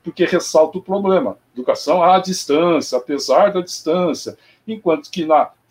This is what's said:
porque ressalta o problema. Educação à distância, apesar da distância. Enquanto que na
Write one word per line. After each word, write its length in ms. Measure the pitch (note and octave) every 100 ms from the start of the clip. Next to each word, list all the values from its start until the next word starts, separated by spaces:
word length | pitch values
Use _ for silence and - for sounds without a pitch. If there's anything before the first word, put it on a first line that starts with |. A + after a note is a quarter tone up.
porque 220 | F3 -
ressalta 540 | E3+ F3 - D#3 D#3 F#3
o 40 |
problema. 560 | F#3 G3 G3 F#3 A#2+ F#2 _
Educação 480 | - B2+ - C#3+ F3
à 160 | F3 F#3
distância, 800 | F#3 F3+ - C#3+ F3 D#3 - B2+
apesar 540 | - C#3+ - C#3 G3
da 80 | F#3
distância. 760 | F3 - - F3+ F3 B2+ A2+ - _ _ -
Enquanto 420 | G#3+ F3+ D#3 -
que 160 | F#3
na 280 | D#3 D3+ - - _